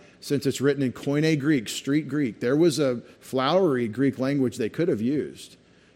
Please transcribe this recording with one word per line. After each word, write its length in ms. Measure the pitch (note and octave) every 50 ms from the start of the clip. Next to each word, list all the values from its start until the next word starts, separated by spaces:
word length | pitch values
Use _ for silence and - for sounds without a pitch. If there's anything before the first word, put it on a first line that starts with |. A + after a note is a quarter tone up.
| - - - -
since 260 | - - D3 C3+ -
it's 140 | C#3 A#2+ -
written 220 | B2+ C#3+ C#3+ C#3+
in 100 | C3+ B2
Koine 460 | - - - C#3+ C#3+ D3+ D#3 D#3 D#3+ D3
Greek, 300 | C3 D3+ D#3 C3 G#2 -
street 400 | - - - C3+ C#3 D#3 D3+ C3+
Greek. 320 | C3 D3+ C#3+ A#2 G2 -
There 160 | - A#2+ C#3
was 240 | D3+ E3+ E3+ B2+ C#3
a 220 | D3 C3 B2 A#2 - - - -
flowery 640 | - - - C3 B2+ C#3 E3 F#3+ G3 E3 C3 B2 A#2+
Greek 320 | A2 G#2+ B2 C#3 C3+ - -
language 380 | C3 C3+ C#3+ C#3+ C3 A#2+ -
they 120 | - A#2 G#2
could 200 | - - E3 F3+
have 120 | D3 G2+
used. 560 | A2 B2 D3 C#3+ F#2+ C#2+ - - - - - _ _ _ _ _ _ _ _